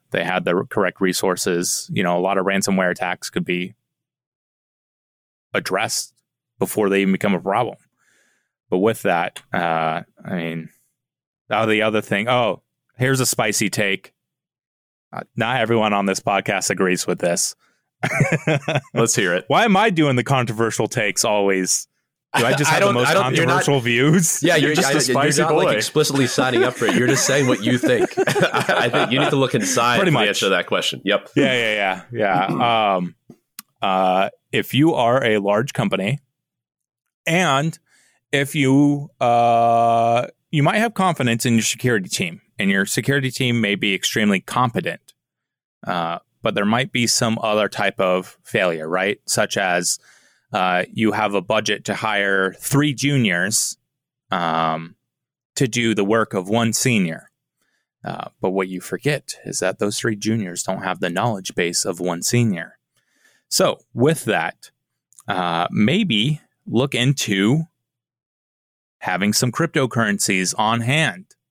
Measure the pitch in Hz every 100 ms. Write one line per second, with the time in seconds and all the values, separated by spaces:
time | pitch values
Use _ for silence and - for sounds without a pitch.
0 | _ 92 87 92 90 90 - - 92 -
1 | 95 90 95 90 - 87 90 - - 135
2 | 90 87 92 98 95 98 101 95 90 90
3 | 90 92 - - 85 90 92 - _ _
4 | _ _ _ _ _ _ _ _ _ _
5 | _ _ _ _ _ 104 - 92 113 -
6 | - _ _ _ _ - 95 - 101 98
7 | 98 95 101 90 92 104 117 95 _ _
8 | _ _ _ _ _ _ - 92 104 110
9 | 101 85 85 - - 92 85 82 80 82
10 | - _ - 92 82 82 80 _ _ _
11 | _ _ _ _ - 107 110 107 110 107
12 | - 101 110 123 113 87 _ _ _ -
13 | 127 135 123 - 110 101 104 - 104 98
14 | - _ _ _ _ _ _ _ _ _
15 | _ 82 - - 113 127 117 117 107 101
16 | 98 95 - 98 95 98 - 98 95 90
17 | - 90 87 87 - - _ _ _ -
18 | - - 139 160 - 143 - 151 - -
19 | 113 - 92 90 - 156 226 190 226 165
20 | 147 123 113 135 123 107 113 - 110 -
21 | 104 98 117 104 98 95 92 - - _
22 | _ _ _ 143 117 135 147 160 202 196
23 | 127 175 - - 165 175 170 143 120 120
24 | 139 175 165 - 160 165 143 147 131 139
25 | - 131 147 139 156 156 180 107 107 156
26 | 147 139 123 - 127 127 254 - 113 95
27 | 123 139 - 139 131 120 110 123 311 123
28 | 359 - 392 403 - - - - 123 -
29 | - 127 - 143 131 127 98 - 120 117
30 | 190 135 107 95 98 92 - 95 - 65
31 | 95 101 - - 139 127 113 107 98 92
32 | - 120 104 90 98 143 120 117 104 95
33 | 90 - _ - _ - - - 101 95
34 | 95 92 98 - _ 113 98 123 160 135
35 | 117 127 123 107 98 104 135 - 107 95
36 | 98 143 _ _ _ _ _ _ _ _
37 | _ _ - 165 175 135 160 - _ _
38 | _ _ - 139 139 160 135 135 147 143
39 | 143 - 123 120 120 117 117 117 117 117
40 | 117 117 123 - - 151 147 214 226 -
41 | 190 160 127 117 127 113 107 - 127 113
42 | 90 - 90 85 _ - 98 - - -
43 | 131 143 131 - 127 117 104 101 104 95
44 | - 113 107 95 - - 127 107 85 82
45 | _ - _ _ _ _ _ _ - 90
46 | 82 85 _ _ 113 104 101 117 135 123
47 | 113 - 117 113 110 107 101 - 101 -
48 | 92 90 92 - - 113 92 82 78 90
49 | 95 104 - - 104 110 95 90 87 -
50 | _ _ _ _ _ 104 92 90 - -
51 | 110 107 107 101 92 107 104 101 - 98
52 | 110 104 101 98 95 - - 139 151 123
53 | 139 143 113 87 95 110 - - _ _
54 | _ _ - 92 85 80 80 80 82 -
55 | _ _ _ _ _ - 135 120 117 104
56 | 101 113 107 101 92 113 117 110 - 113
57 | 87 82 - _ _ _ _ _ _ _
58 | - - - - 95 95 95 92 - 90
59 | 147 147 - - - 101 92 - 104 -
60 | 120 107 107 113 95 87 - 95 95 90
61 | 92 87 117 101 92 - 85 85 - 87
62 | 90 85 - 120 117 90 82 _ _ _
63 | _ _ _ _ - - 175 - _ -
64 | 139 160 - 92 82 - - _ _ _
65 | _ _ - 95 87 82 - 107 107 175
66 | 202 107 120 151 _ _ - 117 139 127
67 | 127 135 - 98 101 147 160 _ _ _
68 | _ _ _ _ _ _ _ _ _ _
69 | - 90 104 107 123 - 165 156 131 120
70 | 110 101 - 95 92 - 107 117 117 151
71 | 147 90 - _ _